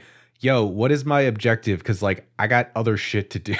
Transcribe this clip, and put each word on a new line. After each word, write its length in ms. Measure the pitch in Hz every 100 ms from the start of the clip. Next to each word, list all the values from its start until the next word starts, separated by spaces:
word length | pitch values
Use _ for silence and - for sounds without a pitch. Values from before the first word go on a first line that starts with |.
| - - _ _
"Yo, 240 | 131 131
what 280 | 104 98 123
is 120 | 147
my 180 | 139 143
objective?" 640 | 135 107 117 113 - 92
'Cause, 180 | - 98
like, 260 | 101 95 - -
I 80 | 107
got 220 | 123 120 113
other 200 | 113 104
shit 320 | - 104 98
to 80 | 95
do. 160 | 101